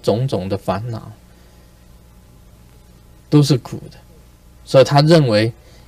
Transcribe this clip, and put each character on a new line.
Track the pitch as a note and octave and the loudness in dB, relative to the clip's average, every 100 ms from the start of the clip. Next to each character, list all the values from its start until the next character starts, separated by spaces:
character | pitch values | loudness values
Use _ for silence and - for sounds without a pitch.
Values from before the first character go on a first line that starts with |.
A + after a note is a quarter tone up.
种 | - G#2+ C3+ | -4 -4 -4
种 | G#2 F#2+ | -6 -6
的 | G2 | -8
烦 | - - A#2+ | -6 -8 -8
恼 | A2 - A2 - - - - - _ - - - - - - - - - - - - - - _ | -12 -16 -20 -20 -20 -20 -20 -20 _ -20 -20 -20 -20 -20 -20 -20 -20 -20 -20 -20 -20 -20 -20 _
都 | D3+ | 2
是 | C#3 C3+ | 2 0
苦 | - - - | -4 -16 -18
的， | - - - - _ - - - | -20 -20 -20 -20 _ -20 -20 0
所 | C3+ | 2
以 | |
他 | B2+ C#3+ | 4 2
认 | D3+ E3 C3+ | 4 4 4
为 | G#2+ A2+ - - - | 0 -2 -6 -20 -20